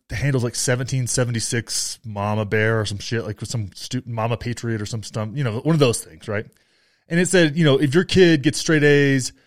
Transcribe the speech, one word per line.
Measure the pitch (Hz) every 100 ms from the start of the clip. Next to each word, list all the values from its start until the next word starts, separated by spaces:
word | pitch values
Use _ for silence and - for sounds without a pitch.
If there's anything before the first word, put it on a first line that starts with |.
| -
handle's, | 113 139 131
like, | 120
seventeen | - - 123 123 131 123
seventy-six | - 120 117 - 120 - - - -
Mama | 113 101 101 107 104
Bear | 110 110 113
or | 104
some | 101
shit, | - 117
like, | 98 104
with | 113
some | 117 98
stu-, | - - 127 120
Mama | 113 113 113
Patriot | 127 113 117 113
or | 104
some | 113
stuff, | - 113 107
you | 123
know, | 127 110
one | 151
of | 160
those | 131 107
things, | - 80 -
right? | 104 - _ _ _ _ _ -
And | 165
it | 180
said, | 185 160 151
you |
know, | 151 135
"If | 147
your | 160
kid | - 185 175 156
gets | 143 -
straight | - 156
A's | 147 143 143 135 127 -